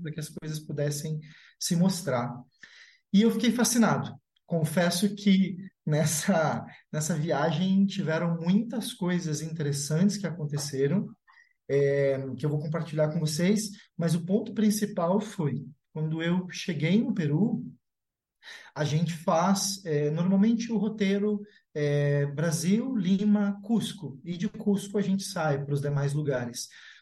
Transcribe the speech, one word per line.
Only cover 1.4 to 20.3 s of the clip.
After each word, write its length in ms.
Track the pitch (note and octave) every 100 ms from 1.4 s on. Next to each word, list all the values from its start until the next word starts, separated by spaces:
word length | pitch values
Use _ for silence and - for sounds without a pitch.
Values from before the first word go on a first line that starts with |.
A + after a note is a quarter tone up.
| - _
se 160 | - E3+
mostrar. 580 | F#3+ - D3 B2 A#2+ - - _ - - - _ _
E 100 | G3
eu 100 | A3+
fiquei 200 | - A#3+
fascinado. 640 | A3+ A#3+ A#3 G3+ C#3 - - _ _ -
Confesso 680 | E3+ D#3 F#3+ F3 - G#3 -
que 420 | G3+ F#3+ F3+ - - - -
nessa, 800 | D3+ D#3 - - E3+ D3+ A#2 - - _
nessa 240 | D3+ D3+ D#3+
viagem 720 | E3+ C#3 D#3+ D3+ F#3+ G3 G3
tiveram 540 | - D3+ D#3+ E3+ E3
muitas 540 | E3+ G3+ - B3+ -
coisas 480 | - F3+ F3+ D#3 D3+
interessantes 760 | D#3 D#3+ C#3+ C#3+ - D#3 G3+ -
que 100 | D#3+
aconteceram, 800 | E3 D3 C#3+ - C3+ C#3 F#3+ - - _ - _ _ -
é, 520 | C#3 C#3 C#3 C#3 C3+ C3+ A#2
que 80 | D3+
eu 40 |
vou 100 | D3
compartilhar 500 | D#3 E3 D#3 D3+ D3+
com 100 | E3
vocês, 500 | D3+ - F3 A3 - - - -
mas 180 | E3 E3+
o 100 | E3+
ponto 280 | G#3 -
principal 640 | - G#3+ - - - E3+ G#3
foi 460 | G3+ - D3 D3 - - _
quando 280 | D#3 D#3 D#3+
eu 260 | E3 F3+ F3+
cheguei 520 | - - D3 D#3 G#3
no 120 | B3+
Peru, 500 | G3 C#3+ D3+ A3+ - - - _ _ _ _ _ _ - - - -
a 80 |
gente 300 | C#3 D3+ D#3+
faz, 720 | - - E3 F#3 G3 - - E3+
é, 240 | D3 D3
normalmente 640 | D#3+ F3+